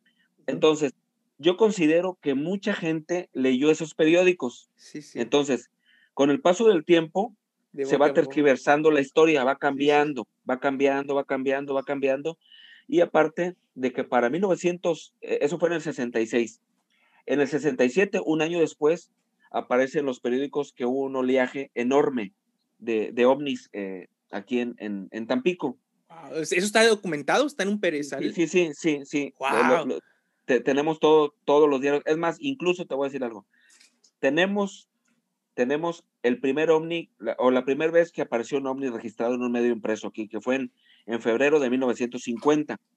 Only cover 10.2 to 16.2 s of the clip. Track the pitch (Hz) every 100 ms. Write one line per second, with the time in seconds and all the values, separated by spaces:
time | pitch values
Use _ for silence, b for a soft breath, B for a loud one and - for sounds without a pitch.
10.2 | 107 _ - 127 139 135 139 139 143 139
11.2 | 139 135 135 135 143 135 131 143 135 139
12.2 | 151 165 B B B B B 160 175 156
13.2 | 151 160 180 180 _ - 127 131 131 123
14.2 | 120 156 196 165 175 175 180 156 - _
15.2 | - 113 147 165 170 170 151 139 120 120